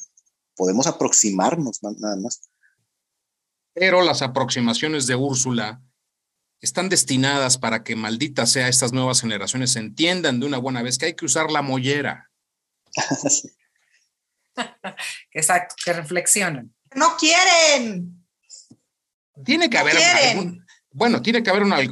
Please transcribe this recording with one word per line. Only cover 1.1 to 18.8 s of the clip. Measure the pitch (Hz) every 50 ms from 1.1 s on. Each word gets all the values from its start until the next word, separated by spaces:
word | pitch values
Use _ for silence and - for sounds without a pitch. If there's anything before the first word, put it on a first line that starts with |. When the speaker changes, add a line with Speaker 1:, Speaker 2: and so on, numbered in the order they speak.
| - - - 107 98 92 92 120 170 170 147 123 104 -
Speaker 1:
na-, | - 104 107 -
nada | 107 107 101
más. | 95 98 117 - - _ _ _ _ _ _ _ _ _ _ _ _ _ _ _ _ _ _ _ _ _ _ _ _ _ _ -
Speaker 2:
Pero | 170 185 190 180 180
las | 180 160 139 127
aproximaciones | 139 127 131 135 123 123 - 131 120 117 113 - 151 156 156 147 127
de | 127 127
Úrsula | 123 135 139 131 - - 131 123 113 107 107 117 - - _ _ _ _ _ _ _ _ _ _ _ _ _ _ -
están | - - - 175 180 190
destinadas | 185 156 - - 139 127 131 139 143 139 135 127 117 -
para | - 113 110 113 113
que, | - 113
maldita | 110 110 110 113 117 143 156 139 - 123
sea, | 120 - 135 127 127
estas | 123 - 135 120
nuevas | 123 131 127 127 123 -
generaciones | - 113 107 101 98 95 - 131 131 127 -
entiendan | 113 110 110 104 - 156 175 185 185 165 147 127 120
de | 131
una | 147 143
buena | 127 123 135 131 123
vez | 120 123 123
que | - 160
hay | 170 165
que | - 170
usar | 143 - 160 160 156
la | 156 147
mollera. | 139 135 131 135 123 135 143 147 135 104 71 - - _ _ _ _ _ _ _ _ _ _ _ _ _ -
Speaker 1:
<laughs> | - - - 143 - - 139 - - - - _ _ _ _ _ _ _ _ _ _ _ _ _ _ _ _ _ _ _ _ - 254 226 - - _ - 190 - - - - - - - _
Speaker 3:
Exacto, | - 156 156 156 180 180 180 - - - -
que | 180
reflexionen. | 170 165 165 151 180 180 170 - - 214 196 175 151 127 117 - _ _ _ _ -
Speaker 4:
No | 269 311 339 330 -
quieren. | 320 311 330 359 370 381 349 330 320 311 285 269 240 226 196 180 175 175 - - _ _ _ _ _ _ - - - _ - _